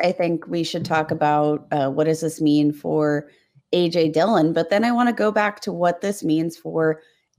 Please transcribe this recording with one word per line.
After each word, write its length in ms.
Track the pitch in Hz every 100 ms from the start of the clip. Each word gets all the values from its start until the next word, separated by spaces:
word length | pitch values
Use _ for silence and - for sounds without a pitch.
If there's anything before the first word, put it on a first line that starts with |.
I 80 | 180
think 340 | 180 170 170 -
we 160 | 170
should 220 | 165 175
talk 260 | - 160 156
about, 560 | 160 151 147 151 151 -
uh, 180 | 151 135
what 140 | 147
does 160 | 156 160
this 200 | 160 156
mean 320 | 151 147 147
for 560 | 147 160 156 151 147 143 _ _ _ _
A 140 | 180 175
J 220 | 175 160
Dillon? 420 | 151 190 208 156
But 160 | 165 165
then 160 | 208
I 80 | 233
wanna 220 | 240 240
go 180 | 226 214
back 280 | 214 208 202
to 120 | -
what 300 | 170 175 175
this 200 | 196 202
means 360 | 170 156 165 165
for 420 | 160 165 160 156 - _ _